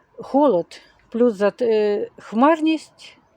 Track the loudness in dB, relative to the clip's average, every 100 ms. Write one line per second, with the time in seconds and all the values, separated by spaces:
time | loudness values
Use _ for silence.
0 | _ -20 -4 0 2 0 -4 -14 _ _
1 | _ -2 0 0 -2 -2 -2 0 0 -2
2 | -6 -12 -8 0 2 2 0 -4 -6 _
3 | -20 _ _